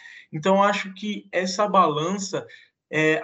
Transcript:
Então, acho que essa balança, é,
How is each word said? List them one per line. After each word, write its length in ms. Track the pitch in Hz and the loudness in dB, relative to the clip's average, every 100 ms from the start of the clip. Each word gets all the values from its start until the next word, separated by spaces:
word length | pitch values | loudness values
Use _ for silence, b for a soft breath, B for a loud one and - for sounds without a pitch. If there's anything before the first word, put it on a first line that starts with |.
| B B B | B B B
Então, 300 | 156 190 196 | -4 2 4
acho 320 | 202 202 196 | 4 0 -6
que 340 | - 208 190 - | -10 -10 -10 -6
essa 380 | 175 190 - 208 | -4 -2 -2 2
balança, 800 | 190 165 147 165 202 190 147 - B B _ - 151 | 4 4 2 -2 -4 -6 -8 -10 B B _ -6 0
é, 220 | 156 160 | 2 2